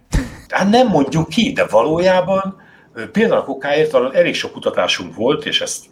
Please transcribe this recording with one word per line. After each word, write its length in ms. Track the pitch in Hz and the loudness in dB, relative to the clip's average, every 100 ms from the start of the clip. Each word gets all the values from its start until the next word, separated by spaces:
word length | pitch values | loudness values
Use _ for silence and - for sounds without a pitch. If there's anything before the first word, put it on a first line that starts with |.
| _ - - - - | _ -4 -4 -12 -8
Hát 200 | - 196 | -2 2
nem 160 | 240 247 | 4 4
mondjuk 400 | 156 - 160 160 | 2 2 0 -2
ki, 240 | - 214 | 0 0
de 120 | - 87 | 0 2
valójában, 880 | 110 147 165 185 185 180 190 190 - - _ _ | 2 2 2 2 2 2 -2 -4 -10 -20 _ _
ö, 160 | 113 110 | -14 -6
például 300 | - 214 110 | 0 2 2
a 40 | |
kokáért 480 | 139 135 143 147 156 | -2 -6 -2 0 2
arra 180 | 131 127 | 2 2
elég 220 | 165 165 | 2 0
sok 180 | 117 - | -2 -8
kutatásunk 640 | - 107 - 90 - 87 | -6 -4 -2 -4 -4 -10
volt, 320 | 85 120 151 - | -4 -2 -2 -4
és 140 | - | -4
ezt, 240 | - - - | -4 -8 -14